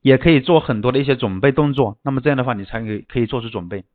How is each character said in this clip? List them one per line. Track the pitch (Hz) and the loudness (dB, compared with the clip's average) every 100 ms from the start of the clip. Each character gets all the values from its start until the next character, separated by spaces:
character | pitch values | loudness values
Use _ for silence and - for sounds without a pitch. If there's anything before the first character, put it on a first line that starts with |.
也 | 135 131 | 4 4
可 | 170 | 6
以 | 165 | 2
做 | 165 160 | 4 2
很 | - 113 | 2 -2
多 | 117 | 0
的 | 135 | 0
一 | |
些 | 139 131 | 0 -2
准 | 117 92 | -2 0
备 | 135 | 0
动 | 131 147 | 2 0
作， | 135 117 107 | 0 -2 -2
那 | 143 | -4
么 | 135 | -2
这 | 139 | -2
样 | 139 | -2
的 | |
话 | 127 | -2
你 | 110 | -4
才 | 98 113 | -8 -8
可 | 113 | -6
以， | 104 - | -8 -6
可 | 120 | -4
以 | 113 | -2
做 | 127 | -4
出 | 113 | -8
准 | 107 87 | -10 -10
备 | 98 - | -12 -14